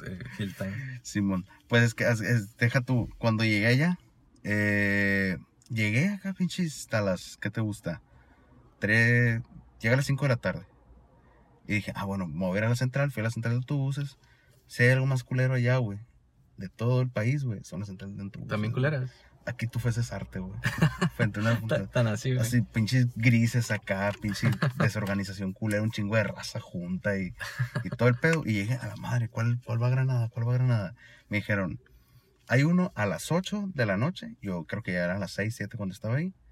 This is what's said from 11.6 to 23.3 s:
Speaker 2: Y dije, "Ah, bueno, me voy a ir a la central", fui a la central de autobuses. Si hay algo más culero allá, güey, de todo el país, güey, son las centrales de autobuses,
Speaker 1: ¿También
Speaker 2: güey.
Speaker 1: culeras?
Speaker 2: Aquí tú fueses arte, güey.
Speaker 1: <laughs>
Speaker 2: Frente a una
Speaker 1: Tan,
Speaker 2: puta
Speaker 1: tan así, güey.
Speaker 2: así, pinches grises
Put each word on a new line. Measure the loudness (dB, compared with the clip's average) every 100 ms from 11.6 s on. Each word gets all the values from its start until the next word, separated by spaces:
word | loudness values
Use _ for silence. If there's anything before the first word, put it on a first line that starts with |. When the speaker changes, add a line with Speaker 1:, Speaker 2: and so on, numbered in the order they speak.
| -4
Speaker 2:
Y | -4
dije, | -4 -6
"Ah, |
bueno, | -4 -4 -4
me | -4 -2
voy | 0
a |
ir | 0
a |
la | 0
central", | 0 0 -2
fui | -2
a |
la | -4
central | -2 -2
de | -2
autobuses. | -2 -2 -2 -2 -6 -10 _ _ _ _ -6
Si | 4
hay | 4
algo | 6 2
más | 0
culero | 0 0 2
allá, | 2 4 2
güey, | 0 -6 -12 _ _ _ _ -14
de | -12
todo | -2 2 2
el | 2
país, | 0 0 0 -2
güey, | -6
son | -8 -8
las | -8
centrales | -10 -12 -10
de |
autobuses, | -10 -10 -4
Speaker 1:
¿También | -2 -2
Speaker 2:
güey. | 0
Speaker 1:
culeras? | 0 0 -4 -10 -20 -14 -12
Speaker 2:
Aquí | -6 -4
tú | -2
fueses | -2 -2 -4
arte, | -6 -8 -10
güey. | -10 -6
Speaker 1:
<laughs> | -4 2 2 2 -2 0
Speaker 2:
Frente | -2 0
a |
una | 0
Speaker 1:
Tan, | 0
Speaker 2:
puta | 0 -2 0
Speaker 1:
tan | 0 0
así, | 0 0
güey. | 0
Speaker 2:
así, | 2 2
pinches | 2 0 2 4 2 4
grises | 4